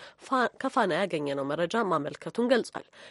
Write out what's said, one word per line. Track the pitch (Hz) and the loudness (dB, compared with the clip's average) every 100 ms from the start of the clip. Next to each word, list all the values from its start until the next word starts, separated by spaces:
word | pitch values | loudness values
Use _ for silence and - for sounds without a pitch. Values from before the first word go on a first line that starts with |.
| - - | -12 -16
ፋ-፣ | - 262 240 - | -2 0 0 0
ከፋና | 269 254 208 160 | -2 2 2 2
ያገኘነው | 202 165 143 139 139 | 0 -2 -2 -2 -2
መረጃ | 151 170 226 | -2 0 0
ማመልከቱን | 208 160 147 147 - - 240 | 0 0 -2 -8 -8 -2 4
ገልጿል። | 247 190 - - - - | 4 2 -6 -12 -20 -20